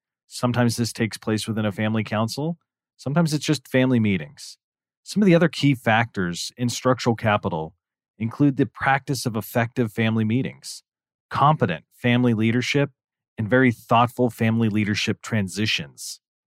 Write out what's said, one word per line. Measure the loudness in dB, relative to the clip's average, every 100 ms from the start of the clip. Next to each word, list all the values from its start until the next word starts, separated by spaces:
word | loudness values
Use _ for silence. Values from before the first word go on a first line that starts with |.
| _ _ _
Sometimes | -4 -2 2 0 0
this | -4
takes | -2 -6 -4
place | -4 -4 -2
within | -4 -4
a |
family | -2 -2 -2
council. | -2 -2 -4 -4 -6 -8 _ _ _ _
Sometimes | -4 0 0
it's | 0
just | 0 -2 0
family | 0 2 4
meetings. | 2 0 -4 -14 -20 -20 _ _ _ _
Some | -6 2
of | 4
the |
other | 6 4
key | 2 2
factors | 2 2 2 0 -2 -4 -4 -10 -6
in | -6
structural | -2 0 0 0
capital | 0 0 0 0 -6 -8 -12 _ _ _ _
include | -8 0 0 2
the |
practice | -2 -2 0 0 -2 -6 -4
of | -6
effective | -4 -2 -2 -2 -4
family | 0 0 0
meetings, | 0 0 -2 -8 -16 -18 -20 _ _ _ _
competent | 2 2 4 0 -2 -10
family | _ 0 2 2
leadership, | 2 2 0 0 0 -2 -4 _ _ _ -8
and | 0
very | 4 4
thoughtful | 2 2 2 2 2 -2
family | 0 0 2 0
leadership | 0 0 -2 -2 -4
transitions. | -4 -2 -2 -2 -2 -2 -6 -14 -14 -14 _ _